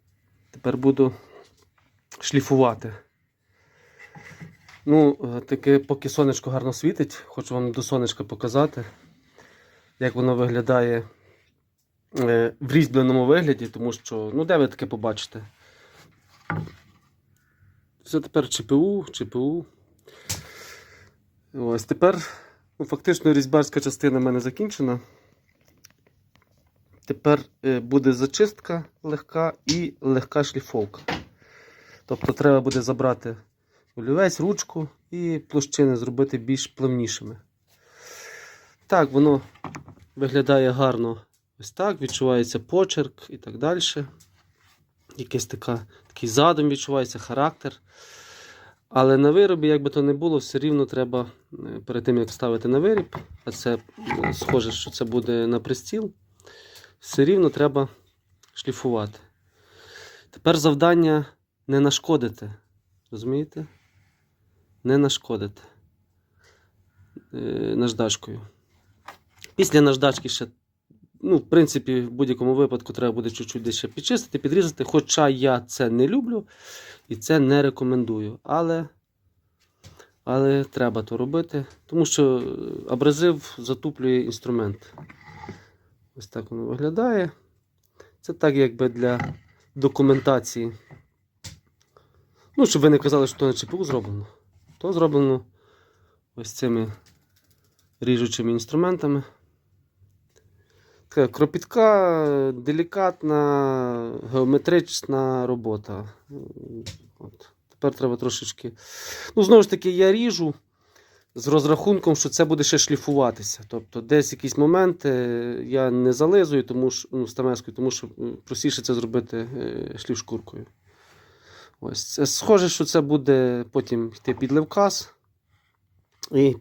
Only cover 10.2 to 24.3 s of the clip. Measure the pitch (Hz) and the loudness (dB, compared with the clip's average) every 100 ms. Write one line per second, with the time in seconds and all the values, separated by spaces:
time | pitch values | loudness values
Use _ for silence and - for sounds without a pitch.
10.2 | 127 123 123 120 117 127 120 117 110 _ | 0 2 0 0 2 2 2 0 -4 _
11.2 | _ _ _ _ _ _ _ _ _ 143 | _ _ _ _ _ _ _ _ _ -2
12.2 | 120 117 117 - 131 143 135 131 127 131 | 2 2 2 -2 0 2 4 2 4 2
13.2 | 127 165 156 135 113 113 120 110 - 113 | 4 4 2 -2 -4 -6 -8 -8 -8 -8
14.2 | 107 131 160 170 131 - 123 113 113 104 | -6 -4 0 2 0 -2 -8 -4 -4 -6
15.2 | - 113 104 _ _ _ _ _ _ _ | -10 -16 -20 _ _ _ _ _ _ _
16.2 | _ _ - - - - _ _ _ _ | _ _ -8 -8 -8 -16 _ _ _ _
17.2 | _ _ _ _ _ _ _ _ - 156 | _ _ _ _ _ _ _ _ -6 -6
18.2 | - 156 135 - 107 135 185 202 151 - | -2 -2 -2 -6 0 2 2 0 -6 -10
19.2 | 113 123 135 170 - _ _ _ - - | -8 -4 -4 -4 -8 _ _ _ -20 -20
20.2 | - - - - - - - - - _ | -14 -14 -14 -20 -20 -20 -20 -20 -20 _
21.2 | _ _ _ 135 120 117 - - 180 175 | _ _ _ -6 -2 -2 -2 2 2 2
22.2 | - - - _ _ - 143 147 - 170 | -6 -16 -20 _ _ -12 -8 -4 -2 2
23.2 | 156 143 131 151 143 143 135 135 143 131 | 4 4 4 2 2 -2 -4 -2 0 2
24.2 | 127 | 0